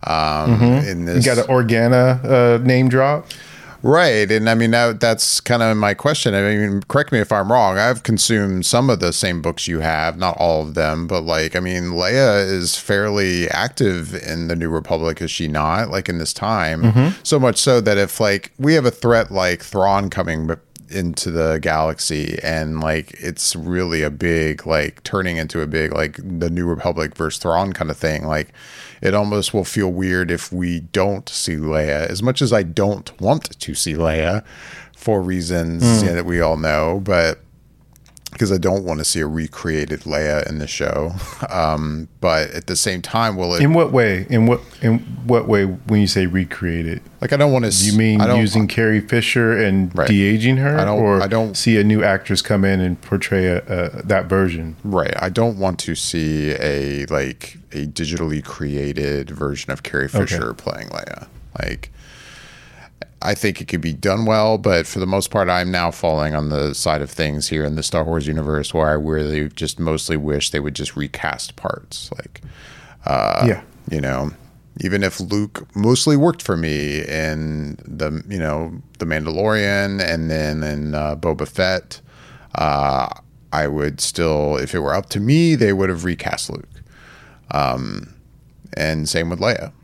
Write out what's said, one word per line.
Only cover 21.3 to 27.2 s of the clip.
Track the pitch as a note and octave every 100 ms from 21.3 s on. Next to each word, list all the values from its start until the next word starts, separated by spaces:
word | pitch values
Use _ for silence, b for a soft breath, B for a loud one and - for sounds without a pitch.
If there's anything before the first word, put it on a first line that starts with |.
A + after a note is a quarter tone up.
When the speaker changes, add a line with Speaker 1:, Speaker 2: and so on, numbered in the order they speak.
Speaker 1:
the | E2 D#2+ D#2+
galaxy, | D#2+ D#2 D#2 D#2 - D#2 D2+ G1+
and, | - D#2+ D#2 D#2
like, | D#2+ D#2+ D#2 -
it's | - E2 - F2
really | D#2+ F2+ F2+ E2
a | D2+
big, | C#2+ E2+ E2 D#2 D2+ D2+
like, | D#2+ D2 -
turning | - G2+ F#2 E2
into | D#2 E2+
a | D2+
big, | D#2+ D#2
like, | D2+ D#2 D2
the | F2+ F2 E2+
New | E2+ F2
Republic | D#2+ F2+ E2 D#2
versus | -